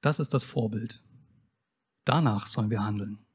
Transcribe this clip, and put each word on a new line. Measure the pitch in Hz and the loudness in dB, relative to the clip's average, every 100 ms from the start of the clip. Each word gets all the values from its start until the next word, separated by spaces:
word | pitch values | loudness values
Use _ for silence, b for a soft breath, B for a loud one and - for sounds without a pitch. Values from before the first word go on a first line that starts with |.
Das | 143 151 | 2 0
ist | 143 | 0
das | 135 | 0
Vorbild. | - - 113 110 113 - _ - _ _ _ _ _ _ _ _ | 0 -2 -2 -2 -6 -10 _ -20 _ _ _ _ _ _ _ _
Danach | - 135 147 104 - | 2 4 4 2 -2
sollen | - 107 | -2 0
wir | 110 | 0
handeln. | 104 104 101 104 _ | -2 -2 -6 -10 _